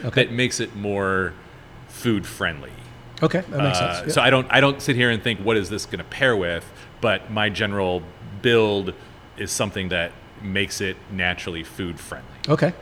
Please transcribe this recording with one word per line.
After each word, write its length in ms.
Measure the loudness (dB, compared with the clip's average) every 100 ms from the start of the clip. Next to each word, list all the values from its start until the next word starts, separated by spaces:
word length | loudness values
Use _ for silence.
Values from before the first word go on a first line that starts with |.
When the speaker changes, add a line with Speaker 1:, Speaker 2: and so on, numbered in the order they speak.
Speaker 1:
Okay. 180 | -2 0
Speaker 2:
that 80 | 0
makes 280 | 0 0 -2
it 160 | -6 -4
more 560 | -2 0 2 2 0 -6 -16 -20 -20 -20 -18
food 360 | -4 0 0
friendly. 460 | -2 -4 -4 -4 -12 -16 -18 -20 -18 -2
Speaker 1:
Okay, 200 | 0 0
that 180 | -2 0
makes 200 | 2 2
Speaker 2:
Uh, 160 | 0
Speaker 1:
sense. 120 | -2 -2
Yeah. 40 |
Speaker 2:
so 80 | 2
I 80 | 6
don't, 160 | 4 4
I 120 | 4
don't 200 | 4 4
sit 140 | 0
here 160 | 4 4
and 100 | 2
think, 200 | 0 0
"What 160 | 2 2
is 140 | 0
this 160 | -4 -6
gonna 180 | -8
pair 320 | -8 0 2 4
with?" 280 | 0 -2 -8 -16 -20 -2
But 280 | 0 0 -2
my 160 | -2 0
general 540 | 0 0 0 0 0 -4 -14 -16 0
build 500 | 4 6 6 2 -2 -6 -12 -20 -16 -10
is 140 | -4
something 380 | -2 -2 -2 -2
that 240 | 0 -2 -6 -20 -10
makes 400 | -2 -2 -2 -2
it 160 | -4 -6 -8
naturally 540 | -2 0 -2 -6 -8
food 340 | -8 -6 -6 -6
friendly. 300 | -10 -14 -14 -6 0
Speaker 1:
Okay, 260 | 2 2 0